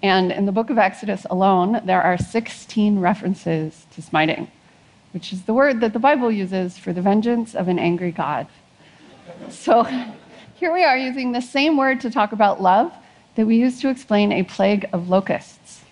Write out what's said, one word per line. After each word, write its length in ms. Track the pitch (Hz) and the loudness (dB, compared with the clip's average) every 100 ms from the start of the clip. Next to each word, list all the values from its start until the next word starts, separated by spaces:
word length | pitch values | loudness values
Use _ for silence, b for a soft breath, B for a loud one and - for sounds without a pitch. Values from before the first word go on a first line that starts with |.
And 280 | 202 190 185 | 4 2 2
in 160 | - 202 | 0 -2
the 60 | |
book 180 | 202 226 | 0 -2
of 80 | 233 | 2
Exodus 480 | 196 - 208 190 - | 2 0 -8 -6 -4
alone, 500 | 185 190 185 180 233 190 | 0 2 4 2 -2 0
there 160 | 185 | 0
are 160 | 175 180 | 2 0
sixteen 840 | - 226 226 - - - 208 202 | -2 -4 -6 -14 -8 0 2 2
references 840 | 180 202 - 190 - 165 156 - _ | 0 -2 -4 -4 -4 -4 -4 -10 _
to 100 | - | -20
smiting, 500 | 156 160 156 - - _ b b b b _ | -2 0 2 0 -8 _ b b b b _
which 200 | 180 - | -14 -10
is 120 | 190 | -12
the 100 | 185 | -2
word 280 | 226 277 247 | 2 2 2
that 120 | 226 | 0
the 60 | 226 | 2
Bible 320 | 262 294 247 | 2 2 2
uses 440 | 214 185 190 180 180 | -2 -2 -2 -4 -6
for 160 | - | -8
the 100 | 180 | -2
vengeance 520 | 185 202 226 240 226 | 2 2 2 -2 -4
of 140 | - 180 | -4 -2
an 100 | 180 | 0
angry 340 | 170 175 180 | 0 0 -4
God. 360 | 165 147 143 135 - _ _ B B B B B - - | -4 -4 -4 -8 -14 _ _ B B B B B -18 -18
So 340 | - - 233 226 254 233 - B B B - | -10 2 2 2 -4 -8 -16 B B B -8
here 180 | 349 | -4
we 100 | 339 | 0
are 140 | 339 254 | 2 2
using 340 | 262 262 254 | -2 -4 -4
the 100 | 240 | -4
same 360 | 247 277 285 302 | -4 0 2 2
word 240 | 262 262 | 2 0
to 80 | 247 | -4
talk 220 | 226 208 | -2 -2
about 280 | 208 208 - | 2 2 2
love 320 | 190 190 277 - b b b - | 4 4 2 -4 b b b -2
that 100 | 220 | 2
we 100 | 226 | 4
use 240 | 254 247 | 2 0
to 80 | 269 | -4
explain 420 | 254 - 208 208 | -4 0 0 2
a 100 | - | 0
plague 480 | 185 - 196 208 196 | -4 0 2 2 -2
of 180 | 180 175 | -6 0
locusts 720 | 185 190 180 - - - - - | 0 0 -6 -6 -20 -20 -20 -20